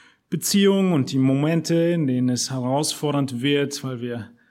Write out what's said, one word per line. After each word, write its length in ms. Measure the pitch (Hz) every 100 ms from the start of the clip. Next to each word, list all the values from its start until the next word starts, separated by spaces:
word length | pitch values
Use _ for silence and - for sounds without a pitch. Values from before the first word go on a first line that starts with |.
| - _ _
Beziehungen 640 | 160 - 202 196 196 190
und 180 | 156 127
die 80 | 135
Momente, 560 | 131 139 151 165 160 165
in 320 | 170 170 139
denen 220 | 127 127
es 200 | 120 -
herausfordernd 960 | 131 127 139 147 - 151 143 135 120
wird, 400 | 143 143 143 -
weil 180 | 135 123
wir 300 | 120 120 104 - _